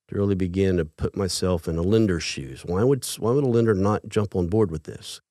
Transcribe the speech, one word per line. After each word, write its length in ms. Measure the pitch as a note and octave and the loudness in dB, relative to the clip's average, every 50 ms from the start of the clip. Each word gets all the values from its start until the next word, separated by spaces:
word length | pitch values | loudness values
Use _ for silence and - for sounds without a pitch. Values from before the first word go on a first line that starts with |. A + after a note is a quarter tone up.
| _ - | _ -8
to 60 | F#2+ | -4
really 180 | G2+ G2+ G2+ G2 | 0 0 0 2
begin 420 | F2+ F#2 F2+ F2 G2 G2 F#2+ F#2 F2 | 0 0 -2 2 2 2 4 2 2
to 60 | D#2 | 0
put 300 | D2+ _ - - - - | -2 _ -6 -6 -4 -2
myself 500 | G2+ G2 F2 - - F#2+ F#2 F2+ E2 - F2 | -2 -2 -2 -2 -2 0 0 0 0 -2 -4
in 80 | E2 | -4
a 60 | E2 | -2
lender's 400 | E2+ F#2+ A2 A2 A2 G2 F2 E2 | 0 2 4 4 4 2 0 -2
shoes. 400 | - - - D2+ C2+ C2 C2 - - | -2 -6 -8 -8 -10 -12 -12 -12 -8
Why 200 | - F2 F#2+ A2+ | -4 -2 0 2
would 180 | C3+ C#3+ B2+ - | 2 2 0 -2
s-, 140 | - - - | -8 -8 -4
why 140 | - A2+ | -2 0
would 120 | B2+ D3 C#3+ | 0 2 2
a 40 | B2+ | 2
lender 260 | A#2 A#2 A#2 A2+ G#2 | 2 4 4 4 4
not 340 | F#2 G2 G2+ G#2+ - - G#2+ | 4 2 2 0 0 -2 -4
jump 280 | - A2 G#2 - - | -2 -2 -2 0 0
on 100 | F#2+ F2+ | -2 0
board 240 | E2 F#2+ A2 G#2+ E2 | 2 2 2 2 2
with 140 | D#2+ D2+ - | -2 -6 -8
this? 360 | - - - - - - - _ _ | -10 -14 -14 -14 -16 -16 -18 _ _